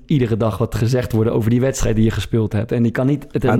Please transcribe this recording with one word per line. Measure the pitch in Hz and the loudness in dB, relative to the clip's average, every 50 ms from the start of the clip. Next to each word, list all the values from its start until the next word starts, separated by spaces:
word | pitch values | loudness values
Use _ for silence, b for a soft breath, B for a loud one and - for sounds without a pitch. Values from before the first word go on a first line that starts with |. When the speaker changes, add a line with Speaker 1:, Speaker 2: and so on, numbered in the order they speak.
| - | -4
Speaker 1:
iedere | - 160 139 123 107 113 | 0 0 2 2 0 0
dag | 101 117 110 95 - | 0 0 -2 -2 -2
wat | 117 107 - | -2 -2 -2
gezegd | 107 120 120 127 127 117 - | 0 0 0 0 0 0 0
worden | - 110 110 113 | 0 0 2 2
over | - - 107 110 | 0 0 0 2
die | 120 123 | 2 2
wedstrijd | 123 135 131 - - 120 110 | 2 0 -2 0 0 0 2
die | 107 110 | 2 2
je | 110 | 2
gespeeld | 104 113 - - - 117 110 104 | 0 -2 -4 -2 -2 -2 0 0
hebt. | - 104 110 - | -2 -4 -4 -2
En | 123 123 | 0 0
die | 117 117 | 0 0
kan | 107 - 127 | 0 0 0
niet, | 131 147 143 - - | 0 0 -2 -4 -6
het, | - 127 | -6 -2
Speaker 2:
Ja, | 120 117 | 0 2
dat | 110 | 2